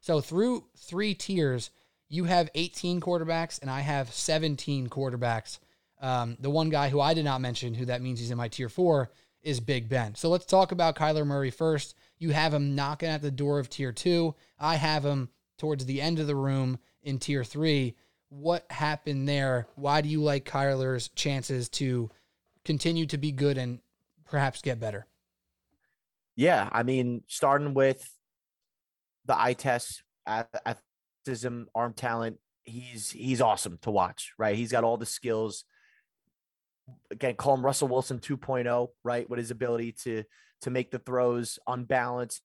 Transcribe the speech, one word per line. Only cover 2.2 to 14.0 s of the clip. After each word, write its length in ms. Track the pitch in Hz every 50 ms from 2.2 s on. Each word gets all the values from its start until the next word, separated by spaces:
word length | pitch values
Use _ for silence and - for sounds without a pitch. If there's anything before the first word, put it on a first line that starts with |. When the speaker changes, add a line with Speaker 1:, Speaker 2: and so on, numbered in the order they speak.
| 180
Speaker 1:
have 240 | 170 185 175 170 156 -
eighteen 460 | 151 170 180 - - - 180 175 180
quarterbacks, 600 | 165 175 175 170 160 160 165 165 165 165 - -
and 100 | - 135
I 100 | 131 135
have 340 | 139 143 147 143 135 123 -
seventeen 760 | - - - 160 160 160 160 147 131 - - 143 139 127 120
quarterbacks. 720 | - 139 135 135 120 123 120 120 117 110 - - - - _ _ _ _ _ _ _ _
Um, 360 | 139 131 127 123 120 117 120 -
the 100 | 127 139
one 200 | 143 160 160 160
guy 180 | 156 147 143 143
who 120 | 131 147
I 120 | 139 147 156
did 120 | 156 151
not 160 | 147 135 131
mention, 340 | 127 127 120 - - 120 113
who 100 | 117 123
that 140 | 123 123 123
means 180 | 127 127 127 117
he's 120 | 120 117
in 80 | 120 120
my 100 | 120 117
tier 220 | - - 131 117
four, 420 | - - 180 175 160 143 131 - _ _ _ _ _ _ _
is 180 | 156 143 123
Big 280 | 117 110 143 127 117 110
Ben. 260 | 123 127 117 107 104
So 140 | - - 165
let's 180 | 170 180 -
talk 260 | - - 190 190 180 190
about 240 | 175 170 165 156
Kyler 300 | - 160 151 156 156 151
Murray 240 | 143 139 139 139 131
first. 440 | 120 - 165 160 160 147 - - - _ _ _ _ _
You 120 | 165 165
have 240 | 147 156 156 160 151
him 200 | 147 143 143 139
knocking 340 | 139 139 139 151 147 - 165
at 120 | 156 151
the 100 | 147 147
door 280 | 139 127 143 143 143 143
of 100 | 135 120
tier 240 | - - 139 131 117
two. 420 | -